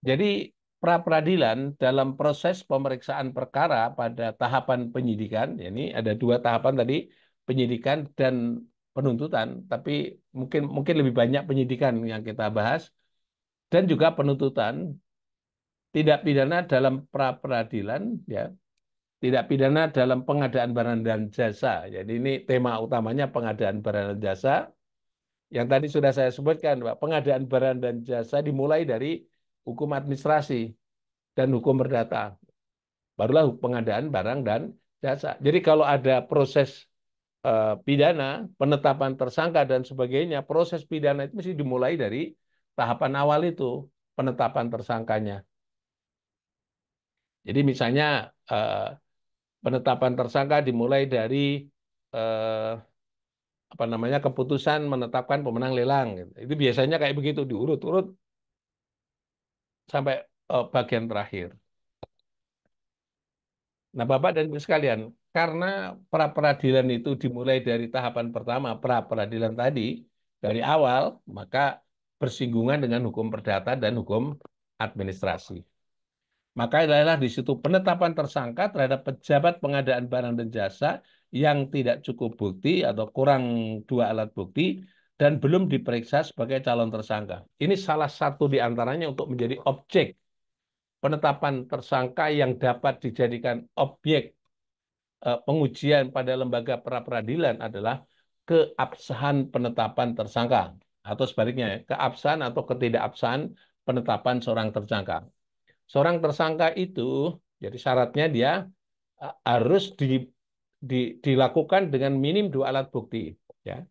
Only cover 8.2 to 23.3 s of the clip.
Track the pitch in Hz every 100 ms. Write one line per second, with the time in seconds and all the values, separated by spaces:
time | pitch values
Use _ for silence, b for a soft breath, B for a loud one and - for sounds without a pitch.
8.2 | 135 127 120 117 - _ _ - 139 117
9.2 | 151 135 113 127 123 120 139 147 143 -
10.2 | _ 131 131 156 143 139 143 165 135 120
11.2 | 117 139 165 135 127 127 135 117 113 110
12.2 | 113 107 107 107 107 156 - _ _ _
13.2 | _ _ _ _ _ 170 190 147 160 165
14.2 | 143 135 139 - 107 139 175 139 _ _
15.2 | _ _ _ _ _ _ _ - 151 147
16.2 | 160 139 135 170 175 131 135 131 - 143
17.2 | 135 131 139 123 113 117 98 131 214 226
18.2 | - - - - _ _ _ _ _ _
19.2 | 127 127 117 139 135 151 160 139 127 127
20.2 | 127 147 135 123 120 120 117 117 113 110
21.2 | 107 101 117 104 135 95 90 98 98 117
22.2 | 135 135 - 127 123 113 113 120 110 127
23.2 | 135